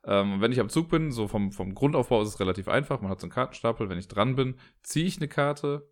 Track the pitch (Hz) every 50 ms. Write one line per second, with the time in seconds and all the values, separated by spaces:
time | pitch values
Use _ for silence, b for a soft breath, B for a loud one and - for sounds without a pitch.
0 | - - 101 98 98 101 98 98 107 117 123 127 104 104 - 160 165 165 170 160
1 | 160 151 123 113 107 101 - 107 101 98 98 - 92 95 95 - 139 143 156 139
2 | 120 - 127 110 107 107 - - 101 92 90 104 95 - - 127 143 - 139 120
3 | 98 95 95 - - 87 - 123 127 - - - - 117 113 - 113 95 90 87
4 | 95 - - 101 107 127 127 135 131 131 131 B B B B B _ - - 151
5 | 165 190 - - 156 143 - - 143 143 147 - - 143 143 143 143 _